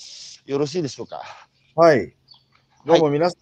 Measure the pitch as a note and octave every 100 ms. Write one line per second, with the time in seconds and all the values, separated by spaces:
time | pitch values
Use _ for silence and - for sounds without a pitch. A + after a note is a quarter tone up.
0 | - - - - - C#3 D3 F3 C#3+ -
1 | A2 C#2 - - _ _ _ - E3 C3+
2 | E2+ _ _ _ _ _ _ _ C#3+ E3
3 | D#3 C#3+ F3 -